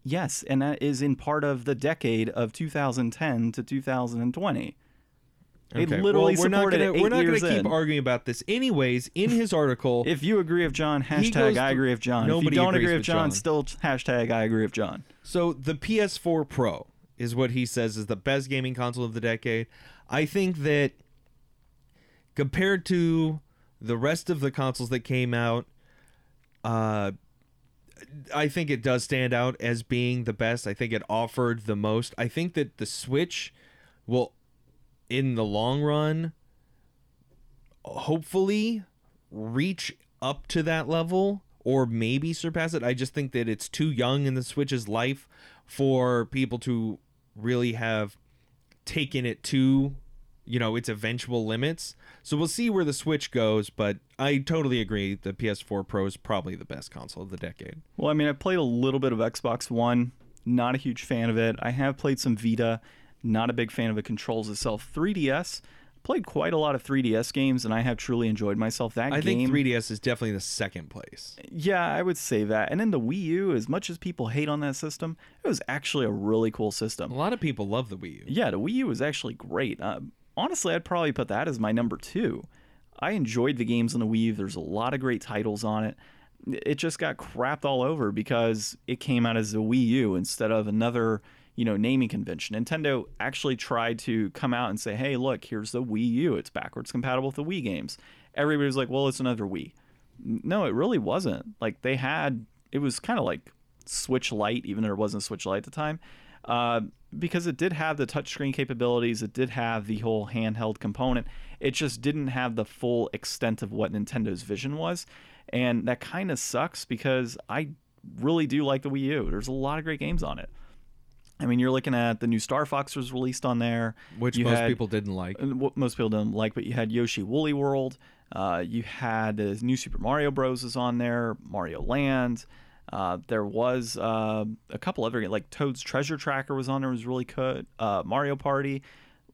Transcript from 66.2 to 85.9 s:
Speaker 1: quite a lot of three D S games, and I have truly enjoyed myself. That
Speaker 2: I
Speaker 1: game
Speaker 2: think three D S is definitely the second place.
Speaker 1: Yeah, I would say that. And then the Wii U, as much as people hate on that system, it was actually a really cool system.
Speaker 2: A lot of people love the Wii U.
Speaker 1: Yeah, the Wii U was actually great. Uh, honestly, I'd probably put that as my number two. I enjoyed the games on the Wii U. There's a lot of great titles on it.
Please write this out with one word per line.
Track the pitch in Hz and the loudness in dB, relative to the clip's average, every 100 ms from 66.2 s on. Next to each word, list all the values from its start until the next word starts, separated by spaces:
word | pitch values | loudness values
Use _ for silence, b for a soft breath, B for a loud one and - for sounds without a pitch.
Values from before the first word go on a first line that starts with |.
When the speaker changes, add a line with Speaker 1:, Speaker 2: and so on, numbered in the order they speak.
| - | -2
Speaker 1:
quite | 147 165 | -2 0
a | 160 | 2
lot | 151 131 | 2 0
of | |
three | - 135 | 0 2
D | 123 | 4
S | 110 117 | 2 2
games, | 143 135 127 117 | 2 2 2 2
and | |
I | 110 | 2
have | 123 117 | 2 0
truly | - 120 113 | 0 2 2
enjoyed | 107 104 104 | 2 2 2
myself. | 113 - 117 | 0 0 -2
That | 117 123 | 0 0
Speaker 2:
I | 143 | 2
Speaker 1:
game | 156 120 | 2 2
Speaker 2:
think | 131 | 4
three | 143 | 2
D | 131 120 | 2 2
S | - | -2
is | 110 | -4
definitely | 127 120 113 | -2 0 0
the | 101 | -2
second | - - 101 87 76 | -4 -4 -4 -6 -14
place. | - - - - - - | -16 -16 -16 -18 -18 -12
Speaker 1:
Yeah, | 170 160 185 170 | -4 0 2 2
I | 151 | 0
would | 180 170 | 0 0
say | - 113 104 | 0 0 2
that. | 107 104 | 2 2
And | 170 | 0
then | 226 | 2
the | 160 | 2
Wii | 113 180 | 0 -2
U, | 165 170 196 | 0 0 2
as | 135 110 | 2 0
much | 165 - | -2 -4
as | 170 | -8
people | 180 175 113 | -8 -4 -2
hate | 135 151 | 0 0
on | 147 | 0
that | 147 131 | -2 -4
system, | 156 - 165 160 B B | -6 -6 -6 -8 B B
it | 349 | -2
was | 208 - | -2 -2
actually | 143 - 143 113 | -6 -2 0 0
a | |
really | 101 101 110 113 | 0 2 2 2
cool | - 107 | 0 -2
system. | - 110 - - | -2 -4 -4 -6
Speaker 2:
A | 127 | -4
lot | 175 | -2
of | 240 | 0
people | 135 107 98 | -2 -2 -2
love | 113 117 | -2 -4
the | 95 | -8
Wii | 87 55 | -12 -12
U. | - | -4
Speaker 1:
Yeah, | 170 175 | 0 0
the | 98 | 0
Wii | 143 247 | 0 0
U | 247 | 0
was | 120 | 0
actually | 147 143 117 | -2 -2 -6
great. | 113 - 87 131 - | -10 -6 -2 -2 -2
Uh, | 101 - - - _ - | -6 -6 -10 -16 _ -4
honestly, | 254 370 180 | -2 -2 0
I'd | 165 - | -2 0
probably | 175 160 | 0 0
put | 135 123 | 0 0
that | 104 160 | 0 0
as | 123 | 0
my | 107 | 0
number | 113 120 87 | 2 0 -2
two. | - 185 208 65 - b b b b - | -6 -2 -2 -2 -8 b b b b -6
I | 156 | -4
enjoyed | 208 120 117 127 131 | 0 0 2 2 2
the | 113 | 2
games | 120 117 | 2 2
on | 120 | 2
the | 110 | 2
Wii | 113 | 2
U. | 113 | 2
There's | 104 98 90 | 2 -4 -4
a | |
lot | 76 98 120 | -4 -2 -2
of | 135 | -2
great | 131 117 | 0 -2
titles | - 110 110 104 110 | -2 -4 -2 -2 -2
on | 107 | 0
it. | 110 | -2